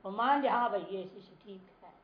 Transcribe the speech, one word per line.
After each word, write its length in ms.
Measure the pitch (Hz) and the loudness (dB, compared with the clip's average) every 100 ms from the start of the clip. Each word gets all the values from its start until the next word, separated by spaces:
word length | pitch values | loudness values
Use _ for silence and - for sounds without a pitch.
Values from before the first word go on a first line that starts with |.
| 190 | -6
वो 60 | |
मान 300 | 202 247 285 | 0 4 4
लिया, 120 | 269 | 4
"हाँ 160 | 220 240 | 2 2
भाई, 120 | 202 | 0
ये 260 | 170 190 185 | -4 -8 -8
शिष्य 300 | 208 - - | -14 -20 -20
ठीक 280 | 202 190 185 - | -18 -18 -18 -20
है 100 | 180 - | -20 -20